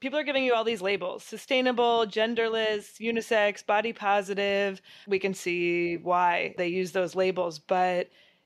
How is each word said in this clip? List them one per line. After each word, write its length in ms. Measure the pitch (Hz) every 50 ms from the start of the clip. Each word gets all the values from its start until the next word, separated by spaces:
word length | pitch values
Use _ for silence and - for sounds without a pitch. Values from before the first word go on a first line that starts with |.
people 180 | 247 262 262 302
are 60 | 294
giving 200 | 285 269 269 262
you 100 | 254 240
all 100 | 226 220
these 160 | 226 233 185
labels, 420 | 180 196 202 180 175 185 190 -
sustainable, 840 | - - 220 208 - - 269 254 254 254 247 233 240 233 233 233 226
genderless, 920 | 202 - 220 220 226 240 226 226 226 220 226 220 214 214 208 202 - - -
unisex, 680 | 214 233 233 226 220 - 233 214 208 208 196 - -
body 260 | - 208 214 220 233
positive. 880 | 220 - 208 196 202 208 190 190 196 196 202 202 196 196 202 196 190 - _ - - - -
We 120 | 202 196 190
can 160 | 196 196 185
see 640 | - - 180 175 175 175 175 170 175 175 170 170 165
why 560 | 170 175 175 180 180 175 170 175 82 - -
they 120 | - 175 170
use 240 | 175 185 185 170
those 220 | - 190 180 160 170
labels, 440 | 185 185 185 180 180 175 170 160 156
but 500 | _ - 190 180 185 180 180 180 - - _ - - _ _ _ _